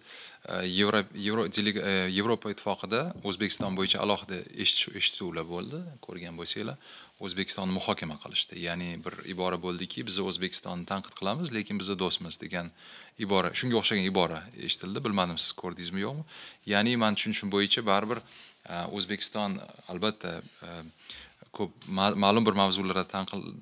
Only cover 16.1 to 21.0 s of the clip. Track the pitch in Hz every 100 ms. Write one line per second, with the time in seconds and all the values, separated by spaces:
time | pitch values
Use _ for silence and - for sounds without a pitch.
16.1 | 147 - - - - 101 101 113 120 107
17.1 | 101 110 104 101 101 101 123 107 101 107
18.1 | 117 - - - - - 87 85 101 92
19.1 | 101 - 107 101 95 - - - 90 107
20.1 | 104 90 85 - - 85 85 80 -